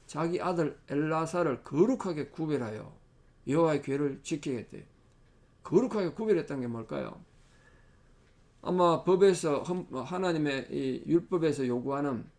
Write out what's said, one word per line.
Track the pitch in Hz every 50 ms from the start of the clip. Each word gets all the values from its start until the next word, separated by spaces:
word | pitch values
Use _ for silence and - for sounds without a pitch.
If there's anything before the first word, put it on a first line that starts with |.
| -
자기 | - - 147 165 170 175 -
아들 | - 180 180 170 160 143 - - _ -
엘라사를 | 139 143 156 156 160 160 165 160 180 175 175 156 123 120 -
거룩하게 | - 139 147 190 233 269 - - 190 165 151 135 -
구별하여 | - - 160 151 147 131 120 107 107 107 104 107 - - _ _ _ _ _ _ _ _ - -
여호와의 | 135 160 170 160 151 139
궤를 | 139 139 135 143 147 143 135 - -
지키겠대. | - 165 147 - 151 131 113 - - - 101 - - _ _ _ _ _ _ _ _ _ _ _ _ _ _ -
거룩하게 | - 147 190 247 240 208 214 185 165
구별했다는 | - - 220 220 202 165 143 - 147 135
게 | 123 120
뭘까요? | 117 117 113 - 147 139 - - - - - - _ _ _ _ _ - _ - - - _ _ _ _ _ _ _ _ _ _ _ _ _ _ _ _
아마 | - - 180 180 175 175 165 - -
법에서 | 175 190 180 202 196 180 156 - 160 143 135 -
헌-, | 170 180 185 - -
하나님의 | - 131 120 131 180 180 190 180 170 156 151 143 135 135 - -
이 | - 143 139 131 127 120 - -
율법에서 | 151 170 170 - 190 175 160 156 139 139 135 123
요구하는 | 120 123 123 135 139 143 143 143 127 107 - - -